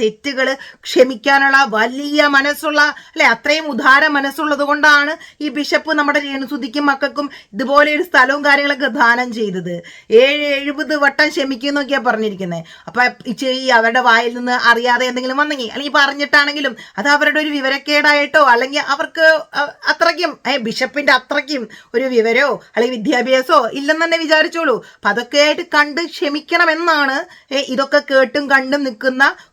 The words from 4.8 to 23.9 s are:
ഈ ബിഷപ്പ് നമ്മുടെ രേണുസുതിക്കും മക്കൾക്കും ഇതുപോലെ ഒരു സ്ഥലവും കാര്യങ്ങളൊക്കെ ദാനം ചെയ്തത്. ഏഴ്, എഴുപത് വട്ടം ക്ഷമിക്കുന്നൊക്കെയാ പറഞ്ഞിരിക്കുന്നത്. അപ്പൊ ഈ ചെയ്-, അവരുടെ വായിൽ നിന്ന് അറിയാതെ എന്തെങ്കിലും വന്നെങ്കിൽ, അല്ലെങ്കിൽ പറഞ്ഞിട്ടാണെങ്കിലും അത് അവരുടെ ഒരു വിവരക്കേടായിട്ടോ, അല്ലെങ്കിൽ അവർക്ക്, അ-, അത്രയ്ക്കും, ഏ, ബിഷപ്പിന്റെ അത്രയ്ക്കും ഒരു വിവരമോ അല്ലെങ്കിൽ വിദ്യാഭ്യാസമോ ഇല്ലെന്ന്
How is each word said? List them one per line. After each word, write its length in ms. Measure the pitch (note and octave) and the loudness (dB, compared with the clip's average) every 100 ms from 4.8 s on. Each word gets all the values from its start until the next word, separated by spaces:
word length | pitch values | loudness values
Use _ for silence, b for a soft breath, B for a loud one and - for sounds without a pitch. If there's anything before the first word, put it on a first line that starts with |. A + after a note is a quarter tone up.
| D4+ D4 C#4+ D#4+ B B | 4 4 2 -4 B B
ഈ 80 | D4 | -8
ബിഷപ്പ് 440 | C4 C#4+ D4 D#4 | -6 -2 -2 0
നമ്മുടെ 280 | D4+ C#4+ D4 | 0 0 -2
രേണുസുതിക്കും 640 | C#4+ C4+ B3+ C#4+ B3 D4 D4 | -4 -8 -8 -8 -6 -2 -2
മക്കൾക്കും 440 | C4+ C#4+ A#3+ C#4+ B B | 0 -4 -4 -8 B B
ഇതുപോലെ 400 | G3+ B3+ C#4 D4+ | -8 0 4 4
ഒരു 100 | D4+ | 2
സ്ഥലവും 420 | F#4 C#4+ B3+ D4 | 0 2 2 0
കാര്യങ്ങളൊക്കെ 420 | C#4+ C#4+ C#4+ C4+ C4+ | 0 0 0 -2 -4
ദാനം 460 | A#3+ A#3 A#3+ B3 | 0 2 2 -2
ചെയ്തത്. 500 | A3 G#3 F#3 F3 E3+ B B B | -4 -6 -6 -8 -10 B B B
ഏഴ്, 340 | A3 C4+ D4 | 4 4 2
എഴുപത് 520 | D4 C#4 C#4+ C#4+ C#4+ D4+ | -2 -2 -4 -6 -4 0
വട്ടം 320 | C#4 C#4 D4+ | 0 0 -2
ക്ഷമിക്കുന്നൊക്കെയാ 720 | D4+ C4+ B3+ C#4 C#4+ C4+ C#4 | 0 -4 -4 -4 -4 -2 -2
പറഞ്ഞിരിക്കുന്നത്. 640 | A#3 A3 A3 F#3+ F#3 E3+ E3 B - | -2 -2 -4 -6 -8 -8 -12 B -8
അപ്പൊ 160 | A#3+ B3 B3 B3+ | -2 -2 -2 -10
ഈ 60 | |
ചെയ്-, 400 | A3 C4 B3+ C4 | -6 -4 -4 2
അവരുടെ 280 | A#3+ A3+ A#3+ | 2 2 2
വായിൽ 360 | B3 A3+ A#3+ B3 | 4 2 2 -4
നിന്ന് 160 | B3 | -4
അറിയാതെ 540 | B3 A#3 A#3 B3 A#3+ B3+ | 0 2 2 2 0 -2
എന്തെങ്കിലും 300 | B3+ B3+ C4 | -4 -4 -2
വന്നെങ്കിൽ, 340 | D4+ C#4+ A3+ | -2 -4 -6
അല്ലെങ്കിൽ 200 | - C#4+ | -8 -2
പറഞ്ഞിട്ടാണെങ്കിലും 840 | D4 C#4 C#4+ C#4+ D4 C#4+ D4 C#4 A3 B - | 0 0 0 0 2 2 -2 -6 -8 B -6
അത് 100 | A#3+ | 0
അവരുടെ 320 | D4 D4 D4 | 2 2 0
ഒരു 80 | D4+ | -2
വിവരക്കേടായിട്ടോ, 920 | D4 B3+ C4+ D4 D4 D4 D4 C#4+ D#4 | -4 -2 -4 -2 0 2 2 2 4
അല്ലെങ്കിൽ 380 | C#4 A#3+ C4 C#4+ | 6 4 2 -4
അവർക്ക്, 580 | C#4 C#4+ D#4 D#4+ D#4+ D#4 - | -4 -4 -4 2 4 4 -2
അ-, 200 | - D4 - - | -6 -6 -4 -4
അത്രയ്ക്കും, 500 | D4 E4+ E4+ E4 B3+ A#3+ | 0 0 0 -4 -4 -4
ഏ, 80 | C#4 | -4
ബിഷപ്പിന്റെ 560 | A3+ - C4 D4 C#4+ | -4 -6 -6 -2 0
അത്രയ്ക്കും 560 | C4 - C#4+ C4+ C#4+ G#3+ B B | 0 0 -6 -4 -8 -8 B B
ഒരു 100 | A#3 | -4
വിവരമോ 560 | C4 B3 A3 A#3 C#4 G3+ b - | 0 2 2 2 0 -2 b -2
അല്ലെങ്കിൽ 200 | A#3+ B3 | -2 -2
വിദ്യാഭ്യാസമോ 720 | G#3+ B3 B3 C4 B3+ D#4 A3+ | -2 -2 2 0 4 2 2
ഇല്ലെന്ന് 320 | C#4 C#4+ | -4 -4